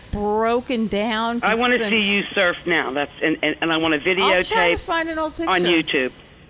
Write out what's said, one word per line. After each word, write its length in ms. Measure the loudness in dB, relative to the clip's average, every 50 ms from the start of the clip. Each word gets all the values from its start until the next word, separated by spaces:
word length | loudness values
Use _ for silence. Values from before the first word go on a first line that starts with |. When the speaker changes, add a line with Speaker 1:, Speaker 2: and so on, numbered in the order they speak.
| -6 -8 -6
Speaker 1:
broken 760 | -4 -2 0 0 0 2 2 0 0 -2 -2 -2 -2 -2 -2
down 520 | -2 -2 -2 -2 -2 -2 -2 -2 -2 -2 0
Speaker 2:
I 120 | 0 2
wanna 220 | 2 2 2 2 2
Speaker 1:
person. 120 | 2 0
Speaker 2:
see 120 | 0 0 2
you 220 | 2 0 0 -2 -2 0
surf 240 | 0 2 2 0 0 -2
now. 240 | 0 0 0 0 0 -2
That's 200 | -4 -4 -4 -4 -4 -2
and, 140 | -2 0 0 0
and, 140 | -2 -2 -2
and 120 | -2 0 0
I 40 |
wanna 200 | 0 2 0 0
Speaker 1:
I'll 60 | 0 0
try 120 | 0 0
to 60 | 2
Speaker 2:
videotape 580 | 2 2 2 2 2 2 0 2 2 2 2 0
Speaker 1:
find 280 | -2 -2 -2 -2 -2 -2
an 100 | -4 -4
old 140 | -4 -4 -4 -4 -2
Speaker 2:
on 160 | 0 2 2 2
Speaker 1:
picture. 60 | 2
Speaker 2:
YouTube. 440 | 2 2 0 0 0 0 0 -2 -4 -8 -16 -20 -20 -20 -16 -10